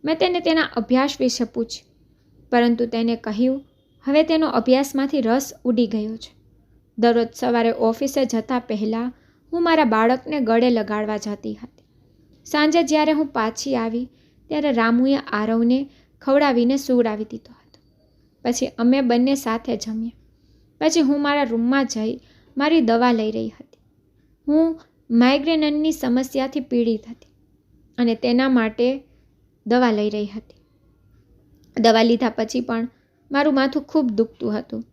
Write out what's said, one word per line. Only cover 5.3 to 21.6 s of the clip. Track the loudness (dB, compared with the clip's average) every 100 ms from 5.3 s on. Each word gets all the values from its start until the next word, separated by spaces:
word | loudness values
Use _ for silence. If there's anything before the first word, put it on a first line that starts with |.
| 0 -2 -8
ઉડી | -4 0 0
ગયો | -2 -6 -10
છે. | -16 _ _ _ _ _ _ 0
દરરોજ | 2 2 0 -4
સવારે | -2 0 0
ઓફિસે | 0 -2 0 -4 -2 -2
જતા | -2 -4 -6
પહેલાં | -4 -6 -4 -4 -6 -10 _ _ _
હું | -2
મારા | 2 4 4
બાળકને | 2 2 0 -2 -4
ગળે | 0 2 2
લગાડવા | 2 -2 -4 -4 -6
જતી | -6 -10 -10
હતી. | -12 -16 _ _ _ _ _ _ _ -6
સાંજે | 0 2 2
જ્યારે | 2 2 2
હું | 0 -2
પાછી | -2 -4 -4 -4 -4
આવી, | -2 -6 -8 _ _ _ _
ત્યારે | -4 0
રામુએ | 2 2 2 2 0
આરવને | -2 -4 -2 0 2 0 -2 _ _ _
ખવડાવીને | 0 2 4 2 2 0
સુવડાવી | 0 0 2 -2
દીધો | -8 -12 -18
હતો. | -20 _ _ _ _ _ _ _ _
પછી | -4 -2 -4
અમે | 0 2 2
બંને | 4 2 2 0
સાથે | -2 -4 -4 -6
જમ્યા. | -4 -6 -8 -10 _ _ _ _ _ _
પછી | 0 2
હું | 2 2
મારા | 0 0
રૂમમાં | 0 0